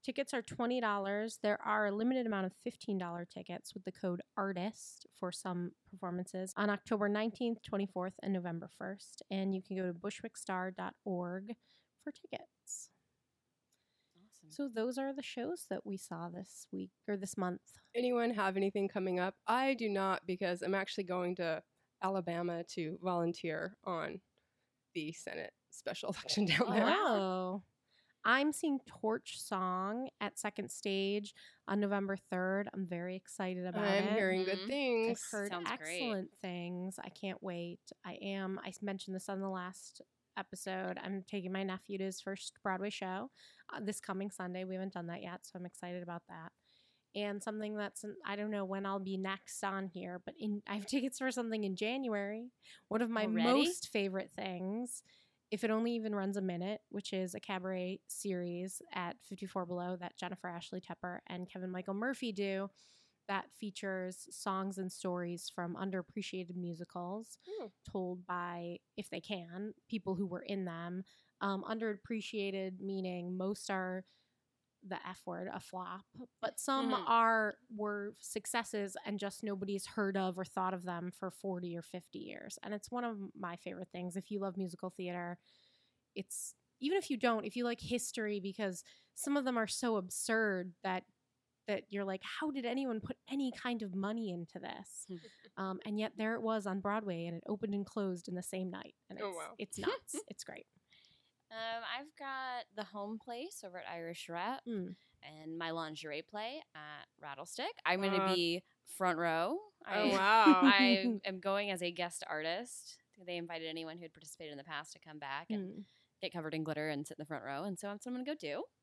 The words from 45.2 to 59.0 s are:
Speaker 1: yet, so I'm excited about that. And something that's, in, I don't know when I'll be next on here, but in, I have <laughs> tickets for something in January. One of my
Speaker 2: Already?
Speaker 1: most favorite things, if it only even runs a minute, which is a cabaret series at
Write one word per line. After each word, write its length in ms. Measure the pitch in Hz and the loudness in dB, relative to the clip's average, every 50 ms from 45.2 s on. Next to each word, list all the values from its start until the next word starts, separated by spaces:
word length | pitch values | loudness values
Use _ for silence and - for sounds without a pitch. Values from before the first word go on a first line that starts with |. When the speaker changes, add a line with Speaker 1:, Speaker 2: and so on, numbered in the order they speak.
Speaker 1:
yet, 200 | - 180 175 180 - | -6 -8 -10 -10 -12
so 80 | - _ 185 | -12 _ -8
I'm 60 | 180 175 | -10 -8
excited 340 | _ - - 175 175 180 | _ -8 -8 -6 -6 -6
about 220 | 175 175 170 170 _ - | -6 -6 -6 -8 _ -10
that. 240 | 175 165 160 165 _ _ _ _ _ _ _ _ _ _ _ _ _ | -14 -12 -12 -12 _ _ _ _ _ _ _ _ _ _ _ _ _
And 300 | 196 208 208 202 202 196 | -2 -2 0 -2 -2 -2
something 320 | 233 214 214 214 208 214 208 | -4 -2 -2 -2 -2 -2 -2
that's, 260 | 208 202 - - - | -2 -4 -4 -6 -8
in, 120 | 208 202 - - | -8 -8 -6 -4
I 100 | 202 202 | -4 -2
don't 140 | 202 208 214 | -2 0 0
know 140 | 214 202 196 | 0 0 0
when 220 | 185 196 196 196 196 | 0 0 -2 0 0
I'll 120 | 196 196 | 0 0
be 180 | 190 190 190 185 | 0 0 0 0
next 460 | 190 190 190 196 - - - - - | 0 0 -2 -2 -4 -10 -8 -2 0
on 240 | 196 190 196 196 190 | 0 0 0 -2 -2
here, 320 | 165 180 170 180 175 180 - | -4 -6 -6 -6 -6 -6 -8
but 80 | - - 330 | -10 -10 -4
in, 240 | 220 214 208 208 - - | -2 0 0 0 -2 -4
I 60 | 196 | -4
have 120 | 208 196 | -4 -2
<laughs> 20 | - | 0
tickets 320 | - 277 247 269 - - | 2 2 2 2 -2 0
for 100 | 262 262 | -2 0
something 340 | 247 247 233 226 226 220 214 | 0 0 0 0 0 0 2
in 120 | 196 190 | 0 0
January. 720 | 180 214 214 247 269 269 240 214 202 202 202 214 220 240 254 _ _ _ - - - _ _ | 2 0 0 0 0 0 0 0 0 0 -2 -4 -6 -8 -10 _ _ _ -20 -20 -20 _ _
One 160 | 202 220 240 | 2 2 2
of 80 | 226 | 4
my 140 | 226 226 214 | 4 2 4
Speaker 2:
Already? 180 | 214 220 220 226 | 4 4 6 8
Speaker 1:
most 460 | 240 254 285 294 339 359 - - - - | 8 8 8 8 6 4 0 -4 0 2
favorite 380 | 220 196 196 185 190 - - - | 2 2 2 2 0 -4 -4 -6
things, 680 | - 208 190 180 175 185 185 202 226 247 240 - - - _ - - _ _ _ _ _ _ | -6 -4 -4 -2 -2 -2 -2 -2 -2 -2 -4 -6 -8 -10 _ -20 -20 _ _ _ _ _ _
if 120 | - 196 - | -4 0 2
it 60 | 220 | 2
only 240 | 220 220 226 233 240 | 4 4 4 2 2
even 200 | 233 214 220 208 | 2 0 0 0
runs 200 | 202 190 196 196 202 | 0 0 2 2 2
a 40 | |
minute, 400 | 190 185 175 170 180 190 214 - _ _ | 2 2 0 0 0 -2 -2 -4 _ _
which 240 | - 202 202 - - | -6 -6 -4 -2 0
is 220 | 190 185 180 180 | 0 0 0 -2
a 40 | 214 | -8
cabaret 600 | - - 202 185 180 190 190 185 180 180 190 - _ _ | -4 -2 -4 -2 0 -2 0 0 0 -2 -4 -6 _ _
series 760 | - - - 202 185 180 175 175 175 175 180 190 - - - - - | -8 -4 -2 -2 0 0 0 -2 -2 -2 -4 -4 -6 -8 -10 -6 -4
at 220 | - | -4